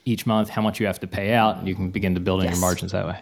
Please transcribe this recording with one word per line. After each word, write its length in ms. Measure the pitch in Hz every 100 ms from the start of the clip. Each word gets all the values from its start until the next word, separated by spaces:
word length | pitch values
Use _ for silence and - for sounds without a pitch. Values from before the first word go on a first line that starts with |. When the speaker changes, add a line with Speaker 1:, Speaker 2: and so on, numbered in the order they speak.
Speaker 1:
each 220 | - 110 -
month, 220 | 110 104
how 140 | -
much 180 | 107 101
you 60 | 104
have 140 | 95
to 60 | 95
pay 260 | - 101
out, 260 | 117 110 -
and 100 | 98
you 60 |
can 160 | 92 92
begin 240 | 95 92
to 60 | 90
build 200 | 87 95
in 60 | 92
Speaker 2:
Yes. 80 | 87
Speaker 1:
your 40 |
margins 320 | 90 90 90
that 140 | 92 90
way. 120 | 90